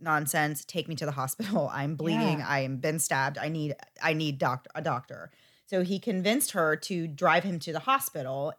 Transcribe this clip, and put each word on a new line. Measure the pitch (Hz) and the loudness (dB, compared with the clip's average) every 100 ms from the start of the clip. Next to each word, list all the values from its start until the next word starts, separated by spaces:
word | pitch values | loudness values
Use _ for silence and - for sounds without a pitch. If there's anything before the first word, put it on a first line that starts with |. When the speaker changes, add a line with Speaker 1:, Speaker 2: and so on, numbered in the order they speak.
Speaker 1:
nonsense. | 170 151 151 165 151 147 - | 0 0 2 2 0 -2 -6
Take | 175 160 | -6 -4
me | 156 | -4
to | 147 | -4
the | |
hospital. | 139 131 - 208 202 143 | -2 -4 -4 -2 0 0
<laughs> | |
I'm | - 143 | -2 -2
bleeding. | 151 156 226 214 147 | 0 2 2 2 2
Speaker 2:
Yeah. | - | 0
Speaker 1:
I | 139 | 0
am | 135 131 | 0 0
been | 156 160 | 0 0
stabbed. | - 139 135 143 | 0 2 0 0
I | 151 | -4
need, | 160 151 - - - | -2 -4 -6 -12 -4
I | 160 | 0
need | 156 151 139 | 2 0 0
doc-, | 147 131 - | 0 0 -6
a | 156 | -6
doctor." | 165 123 - - 85 _ _ _ - | -2 -2 -4 -14 -16 _ _ _ -2
So | 190 | 0
he | 180 190 | 2 0
convinced | - 185 196 254 - | -2 0 2 2 2
her | 196 160 156 | 2 2 2
to | - 175 165 | -2 -4 -4
drive | 143 175 170 | 2 4 6
him | 190 170 | 4 -2
to | - | -4
the | 156 | -4
hospital. | 262 269 - 156 131 135 147 | 2 2 0 -6 -4 -2 -4